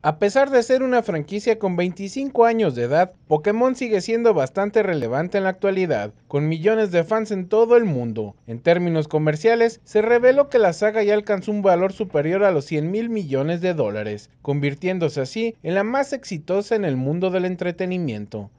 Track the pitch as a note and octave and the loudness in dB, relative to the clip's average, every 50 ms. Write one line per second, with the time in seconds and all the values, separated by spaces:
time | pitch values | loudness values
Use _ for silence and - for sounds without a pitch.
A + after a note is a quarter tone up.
0 | - D#3 D#3 - G3+ G3+ G3 C4+ C#4 C#4 C4+ B3 A#3 A#3+ C4 C4 C4 B3+ B3 A#3+ | -2 -2 0 0 -2 0 2 2 2 4 4 2 4 4 0 0 2 2 0 0
1 | A3+ - F3+ D#3 C#3+ - G3 G#3 G#3 B3 A3 A3 G#3 F#3+ F3 F3 F3+ F#3 F3 - | 0 0 -4 -4 -6 -6 -8 -4 0 0 0 0 0 -2 0 0 -2 -2 -4 -8
2 | G3 G3 - C4 C#4 C#4 C4 - A3+ A#3 A3+ A3+ G#3+ E3 B2+ A#2+ A#2+ A#2+ C#3+ E3 | -12 -10 -8 -8 -8 -4 2 4 4 4 4 2 0 0 0 -2 -2 2 2 2
3 | F#3 F#3 - _ _ _ D#3 D3+ D#3 G#3 G#3 A3+ B3 C4 B3+ - C4 A#3 G#3+ F#3+ | 2 2 -2 _ _ _ 0 2 2 0 0 2 0 0 0 -2 -2 0 0 -2
4 | F3 - A3+ A#3 A#3 A#3 G#3 D#3+ C3 B2+ _ G3 G3 G#3 G3+ A3+ G3+ G3 E3+ D3 | 0 -2 -2 2 2 2 4 4 0 -2 _ -4 -4 0 2 0 2 2 0 -2
5 | A#2+ A2+ A#2+ C#3 E3 F3+ - G3+ F#3+ F#3+ F#3 F#3+ - G3 F#3+ F#3+ F#3 E3+ C#3+ G#2+ | -2 -2 -2 -2 -4 -2 -2 0 0 0 -2 0 -2 0 0 0 0 0 0 -2
6 | G2+ G#2+ - _ _ _ - C#3+ D3+ D#3 E3 D#3+ D#3 G#3 A3 A3 A3 G3 F3 E3+ | -2 -6 -10 _ _ _ -2 -2 0 0 -2 0 0 0 2 2 0 2 2 0
7 | D#3+ E3 A3 A3+ A3 G#3+ G#3+ F#3+ F3+ F3 - A3 A3+ A3+ A#3+ A#3+ A#3 G3 D3 B2+ | 0 2 -2 -2 -2 -4 -6 -6 -4 0 2 2 4 6 6 4 4 2 -2 -2
8 | A#2+ A#2 A2 A2+ G#2+ G2+ - _ _ - A2+ A#2 _ E3 E3+ F3 F3 F3 E3 D#3+ | -4 -4 -6 -6 -8 -8 -10 _ _ -14 -14 -2 _ 2 2 2 2 0 0 -2
9 | D3+ D#3 - D#3 D#3 D#3 D3 D3+ - A3+ A#3 A#3 A#3 A#3 A3+ - _ - - G#3+ | -2 -2 -2 0 0 0 -2 2 2 2 4 4 2 0 0 -6 _ -2 0 0
10 | G#3+ A3+ A#3+ A#3+ B3 B3+ C4 C#4+ C#4+ C#4+ - B3 G#3+ F3+ E3 - G#3 G#3+ G#3+ A3+ | 2 4 2 4 6 4 4 4 2 2 2 4 4 4 2 2 -2 0 0 2
11 | G#3 G3+ G#3 G#3+ G#3 - G#3 F#3+ F#3 - G#3 G#3 F#3+ G3 F3+ E3+ F#3 F#3+ F#3+ - | 2 2 2 0 0 -2 -4 -2 -2 -4 -4 0 2 4 4 4 2 -2 -2 -6
12 | A3 F#3 - D3 C#3+ D#3+ F3+ G3 G#3 G3 F3+ C#3+ C#3 - E3 D3+ D3+ E3+ F#3+ G#3+ | -8 -2 -2 -2 0 0 0 2 2 2 2 0 -2 -2 -4 -4 -2 -2 -2 -4
13 | A#3 A#3 A3+ G#3+ F#3 C#3+ C3+ C3 C#3 D#3 E3+ E3+ F3 F#3 F3 D#3 B2 G#2 G2+ G#2+ | -4 -4 -4 -6 -4 -2 -2 -2 0 -2 -2 -2 -2 -2 0 0 -2 -2 -2 -4
14 | G#2+ G#2+ G#2 G#2 - _ _ _ _ - C#3 D3 C#3 C#3+ C#3 D3 - F#3 F#3 F#3 | -6 -6 -8 -10 -12 _ _ _ _ -4 -4 -2 -2 -4 -4 -4 -4 -4 -2 -2
15 | E3+ E3 D#3 D3 C3 C3 - A3 A3+ A3+ A3+ _ - D#3+ F3+ G3 G3 A3 B3 C4+ | -2 -2 -2 -4 -6 -6 -4 -4 -4 -4 -6 _ -8 -4 -2 -2 -2 -2 -2 -2
16 | C#4 C#4 C#4+ B3 - - G3 D3+ D3+ - F3+ G3 G3+ - A#3 G#3+ G3+ E3 C3+ B2+ | -2 -2 -6 -10 -8 -10 -10 -10 -4 -2 -2 -2 0 -2 -2 -2 0 -2 -2 -2
17 | B2+ C#3 D#3 F3 F#3 F#3+ F3+ F#3 F3+ F3+ F#3 E3+ F3+ F3+ E3+ - F#3+ F#3 F#3 F3+ | -2 -2 -2 -2 -2 -2 -2 -2 -2 -2 -4 -4 -4 -6 -4 -4 -6 -4 -4 -4
18 | E3+ C#3 A2 G#2 G#2 G2+ - G#2+ G2+ G#2 _ | -4 -4 -6 -6 -10 -10 -10 -12 -12 -12 _